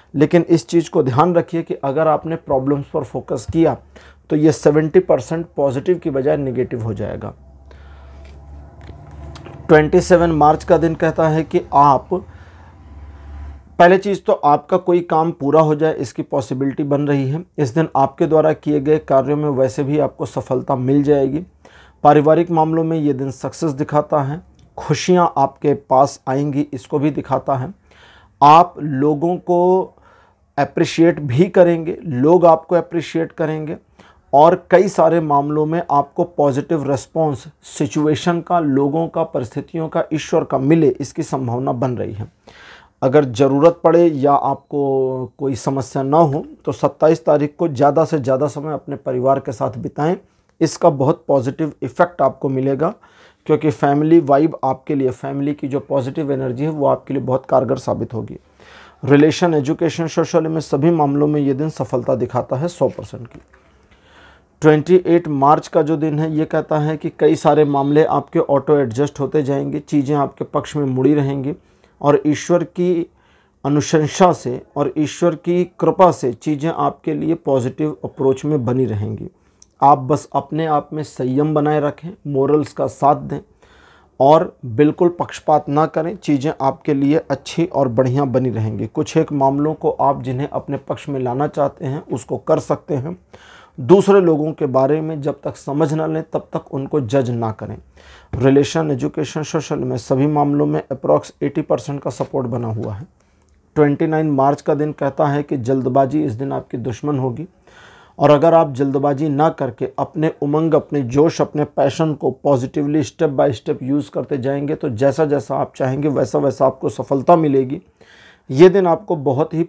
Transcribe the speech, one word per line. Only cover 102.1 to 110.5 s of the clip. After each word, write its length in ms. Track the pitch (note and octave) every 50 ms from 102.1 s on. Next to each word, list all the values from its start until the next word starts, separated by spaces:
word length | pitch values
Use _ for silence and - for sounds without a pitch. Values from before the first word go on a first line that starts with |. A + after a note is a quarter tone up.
| - - B2+ - - C3+ B2
बना 200 | A#2 B2 A#2+ A#2+ A2+
हुआ 240 | A2 A2 B2 A2+ G2+
है। 140 | G2+ D#3+ _ _ _ _ _ _ _ _ _ _ _ _ _ -
ट्वेंटी 320 | D#3 D3 D3 C#3+ - E3+
नाइन 220 | D#3+ D#3 D#3 D#3+ D3+
मार्च 300 | C#3+ C3+ C3+ C#3+ C#3+ -
का 120 | - - D3+
दिन 160 | C#3+ D3 D3+ -
कहता 340 | - C#3+ C#3 C3+ - D#3
है 160 | C#3+ C#3 D3 D3
कि 140 | - D3+ C3
जल्दबाजी 640 | G#2+ B2 C3+ C3 A#2+ C3 B2 C#3 C3+ B2+ C#3+ D#3 D3+
इस 100 | C#3 G#2+
दिन 200 | A#2+ C#3 C#3 C3+
आपकी 240 | C3 - - - B2
दुश्मन 400 | A2+ B2+ G#2+ - - D3 D3 C3
होगी 280 | C3 C3 A#2+ C3+ E3 - _ _ _ _ _ - - - - - - _ _ -
और 120 | C#3+ C#3+
अगर 220 | D3 C#3 E3 E3 E3
आप 200 | E3 D#3+ D3 B2+
जल्दबाजी 560 | B2 C#3+ C#3 C3 - C#3+ C#3+ C#3 C3 D#3+ D3+
ना 200 | C#3 C#3 D#3 D#3+
करके 380 | D#3+ - C#3+ C3 - - C3 - - -
अपने 320 | C#3 - - E3 D#3 D#3+ - -
उमंग, 320 | D3 C#3+